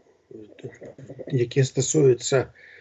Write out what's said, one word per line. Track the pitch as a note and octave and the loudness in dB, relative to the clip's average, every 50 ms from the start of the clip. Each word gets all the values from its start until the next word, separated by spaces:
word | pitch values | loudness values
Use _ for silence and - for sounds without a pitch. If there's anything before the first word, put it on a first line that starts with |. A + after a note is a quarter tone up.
| _ _ _ _ _ _ - A2 G#2+ G#2 - - - B2 - - - - - - C#3 - - B2+ - | _ _ _ _ _ _ -20 -20 -20 -20 -20 -18 -16 -18 -16 -16 -20 -20 -18 -20 -20 -18 -16 -16 -10
які | - D3+ B2 A#2+ A2+ - C#3 C3 | -4 -2 -2 -2 0 2 0 0
стосуються | - - - B2+ - - D#3 C#3+ C3+ B2 A#2 - - C#3 C3 A#2+ - - - - - - - | 2 0 -2 -2 0 2 4 6 6 4 4 0 0 0 0 0 -2 -10 -20 -20 -20 -20 -20